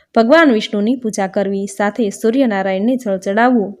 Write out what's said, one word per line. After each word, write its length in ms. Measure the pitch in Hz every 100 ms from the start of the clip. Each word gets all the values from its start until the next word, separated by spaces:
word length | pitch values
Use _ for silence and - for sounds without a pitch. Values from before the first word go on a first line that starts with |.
| _ 233
ભગવાન 360 | 226 320 311
વિષ્ણુની 440 | 220 214 208 208 254
પૂજા 320 | 233 202 190
કરવી, 380 | 202 196 196 202
સાથે 440 | - 208 208 208
સૂર્યનારાયણને 840 | - 220 254 254 196 190 190 220 254
જળ 220 | 233 190
ચડાવવું, 600 | 202 208 240 247 202 202